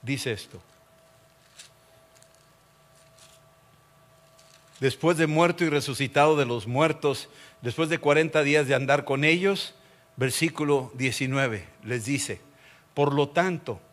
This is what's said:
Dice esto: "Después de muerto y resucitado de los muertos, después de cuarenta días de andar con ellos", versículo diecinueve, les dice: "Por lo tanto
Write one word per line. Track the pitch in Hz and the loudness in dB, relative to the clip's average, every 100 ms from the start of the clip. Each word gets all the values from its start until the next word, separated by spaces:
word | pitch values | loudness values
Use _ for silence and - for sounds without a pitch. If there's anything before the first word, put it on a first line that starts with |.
Dice | 117 139 135 | -6 -6 -4
esto: | 107 - 95 - _ _ _ _ _ _ _ _ - - _ _ _ _ _ - _ _ _ _ _ _ _ _ _ - - _ _ _ _ _ _ _ _ _ _ - - _ - | -6 -10 -20 -20 _ _ _ _ _ _ _ _ -20 -20 _ _ _ _ _ -20 _ _ _ _ _ _ _ _ _ -20 -20 _ _ _ _ _ _ _ _ _ _ -20 -20 _ -2
"Después | 131 - 156 170 | -2 0 0 2
de | 160 | 2
muerto | 156 170 170 | 4 2 2
y | 170 | 0
resucitado | 147 139 127 135 147 151 151 | 0 -4 -6 -2 4 4 4
de | 127 | 2
los | 120 104 | -2 -4
muertos, | 127 160 151 147 131 - - - _ | 0 0 2 -2 -4 -8 -20 -20 _
después | 120 120 160 | -8 -4 -2
de | 165 | 0
cuarenta | 147 147 160 156 | 2 2 4 2
días | 143 151 135 | 2 2 2
de | |
andar | 135 135 143 | 0 2 0
con | 139 135 | 0 0
ellos", | 151 170 196 196 - - - _ _ - | 2 2 2 -2 -6 -14 -20 _ _ -4
versículo | 131 120 165 160 151 143 123 | -4 0 -4 -2 0 0 -2
diecinueve, | 123 131 113 131 139 135 107 85 - | -4 -4 -2 -2 0 -2 -4 -10 -18
les | 107 123 | -8 -6
dice: | 110 139 - 95 - _ - - _ | -4 -4 -4 -10 -14 _ -20 -20 _
"Por | - 143 | 0 2
lo | 139 139 | 2 0
tanto | 156 185 165 - 101 - | 2 0 -2 -6 -12 -12